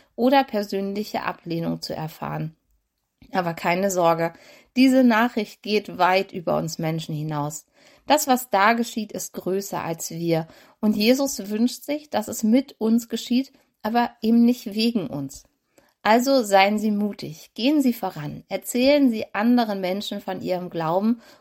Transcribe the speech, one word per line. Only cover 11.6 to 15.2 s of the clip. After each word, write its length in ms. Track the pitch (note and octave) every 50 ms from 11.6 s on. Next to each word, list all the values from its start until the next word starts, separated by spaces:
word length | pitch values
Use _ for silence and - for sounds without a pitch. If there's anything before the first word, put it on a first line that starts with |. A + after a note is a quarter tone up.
| A#3 B3 - - -
sich, 260 | - D4 D4+ D4+ -
dass 180 | - G#3 G#3+
es 160 | - G#3+ - -
mit 320 | G#3+ A3+ C4+ C4+ - - -
uns 280 | G#3+ A3+ A3+ A#3 A#3 -
geschieht, 440 | A3+ A3+ - - A#3+ B3 C4+ - _ _ _ _ _ _ -
aber 280 | G#3+ A3+ A#3+ A#3 - - _
eben 220 | - A3 A#3 A#3 A#3
nicht 300 | A#3 B3 A#3+ - A3 G3
wegen 340 | G#3+ A3+ A#3 A#3 G#3+ D#3+
uns. 360 | - - D3